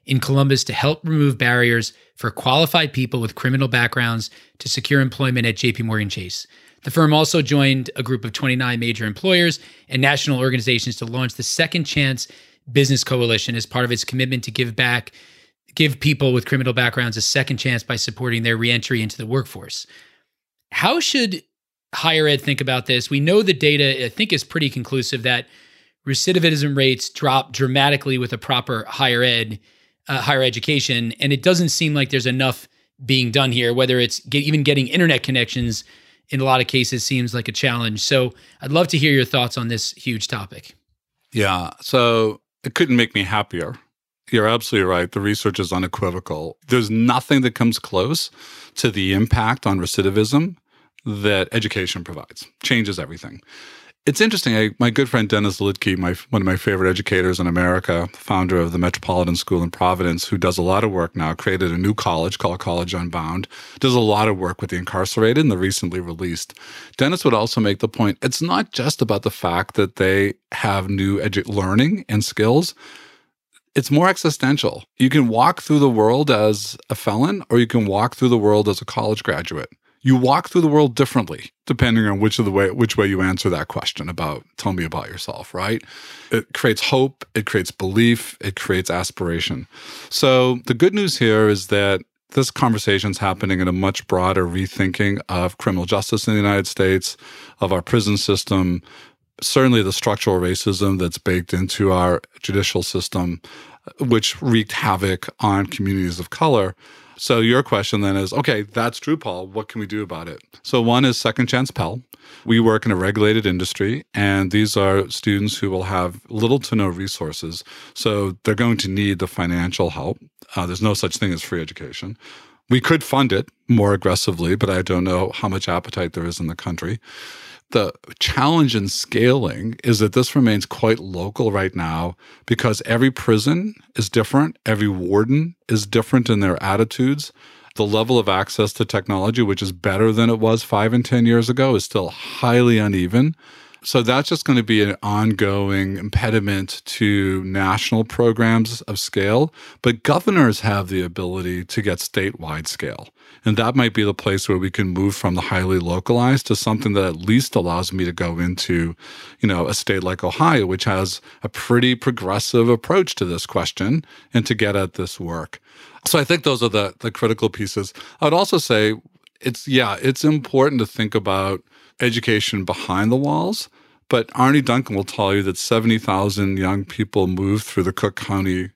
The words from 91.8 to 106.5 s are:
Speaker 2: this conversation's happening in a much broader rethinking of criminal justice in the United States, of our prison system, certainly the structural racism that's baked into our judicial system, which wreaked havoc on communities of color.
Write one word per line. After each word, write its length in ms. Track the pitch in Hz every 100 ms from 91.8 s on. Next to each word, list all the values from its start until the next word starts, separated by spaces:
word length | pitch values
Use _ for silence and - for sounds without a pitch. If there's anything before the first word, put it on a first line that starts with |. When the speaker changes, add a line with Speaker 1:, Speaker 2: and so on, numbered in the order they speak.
| 101 95 - _ _
Speaker 2:
this 180 | 139 131
conversation's 680 | - 123 107 107 98 104 95
happening 400 | 98 92 95 92
in 80 | 92
a 40 |
much 360 | 92 98 - -
broader 400 | 92 92 92 87
rethinking 760 | 90 95 - 95 87 101 98 -
of 300 | 90 90 -
criminal 260 | 104 92 87
justice 420 | 101 - 110 -
in 60 |
the 80 | 107
United 240 | 101 101 92
States, 500 | - 95 95 - - - - - -
of 120 | 95
our 120 | 90
prison 340 | - 120 101 101
system, 640 | - 98 - 98 90 87 - - - _ _ -
certainly 440 | - 139 131 117
the 100 | 95
structural 460 | - 107 101 107 92
racism 580 | 90 92 104 92 101 95
that's 220 | 87 -
baked 340 | 98 90 87
into 380 | 90 92 - 98
our 320 | 90 90 87 - -
judicial 400 | - 98 95 92
system, 580 | - 92 - 95 87 87 - - - - - -
which 420 | 123 113 - -
wreaked 300 | 143 113 104
havoc 580 | - 107 95 95 92 - -
on 260 | 107 98 95
communities 520 | - 98 98 90 87
of 120 | 85
color. 440 | - 160